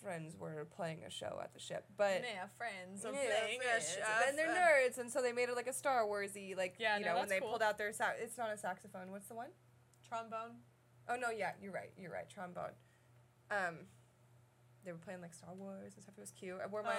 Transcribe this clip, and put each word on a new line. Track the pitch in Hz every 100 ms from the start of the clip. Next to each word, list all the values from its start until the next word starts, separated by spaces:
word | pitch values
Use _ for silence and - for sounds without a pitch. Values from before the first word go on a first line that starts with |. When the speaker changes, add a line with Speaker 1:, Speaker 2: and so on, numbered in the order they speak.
Speaker 1:
friends | 202 170 160 190
were | 165 156 156 -
playing | 165 160 -
a |
show | - - -
at | -
the | -
ship, | - - - -
but | 202 190
Speaker 2:
Yeah, | 240 196 196 -
friends | 233 190 185 202
are | 220
Speaker 1:
Yeah, | 277 - 220
Speaker 2:
playing | 220 247
a |
Speaker 1:
friends. | 254 226 -
Speaker 2:
show. | 190 214 220 254
Speaker 1:
And | 285
they're | 320
nerds, | 359 349 277 254 254
and | 240
so | 277
they | 247
made | 240 247
it, | 247
like, | 240
a |
Star | 269 294 247 208
Wars-y, | 208 202 202 190 185
like, | 185 -
Speaker 2:
Yeah, | 220 208
Speaker 1:
you | 208
Speaker 2:
no, |
Speaker 1:
know, | 175
when |
Speaker 2:
that's | 269
Speaker 1:
they | 190
Speaker 2:
cool. | 233
Speaker 1:
pulled | 220
out | 214 208
their | 208
sa-, | 214 208 120
it's | 226 247
not | 220
a | 208
saxophone. | 185 185 202 185 185
What's | 196 196
the | 226
one? | 269 - - - - - -
Speaker 2:
Trombone. | 226 226 226 233 240 - _ _ - -
Speaker 1:
Oh, | 247
no, | 240
yeah, | 226 180 -
you're | 196
right, | 117 101 -
you're | 175
right, | 92 -
trombone. | - 180 175 - - - _ - - - _ -
Um, | 208 180 156 190 - - _ - - - _ - - 190
they |
were | 165
playing, | 202 180
like, | 170
Star | - 175
Wars | 185 196 196 202 202
and |
stuff. | 202 208
It |
was | 202
cute. | - 190 185
I | 190
wore | 214
Speaker 2:
Oh, |
Speaker 1:
my, | 220